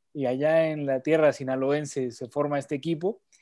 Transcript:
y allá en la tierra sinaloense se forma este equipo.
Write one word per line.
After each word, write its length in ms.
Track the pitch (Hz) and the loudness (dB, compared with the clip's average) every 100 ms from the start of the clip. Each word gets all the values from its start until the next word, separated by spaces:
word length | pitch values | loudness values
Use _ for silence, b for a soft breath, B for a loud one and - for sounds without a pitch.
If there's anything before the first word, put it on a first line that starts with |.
| _ | _
y 120 | 147 127 | -4 -2
allá 440 | 131 151 160 160 | 0 2 4 2
en 180 | 151 139 | 0 -2
la 140 | 131 | -2
tierra 320 | 151 160 151 | 2 4 4
sinaloense 760 | - 131 131 135 147 143 139 123 | 4 -2 -2 0 0 -2 -4 -6
se 160 | 120 123 | -6 -6
forma 280 | 147 143 143 | -4 -2 -2
este 160 | 139 143 | -4 -6
equipo. 460 | 165 156 185 - _ _ | -4 -4 -4 -6 _ _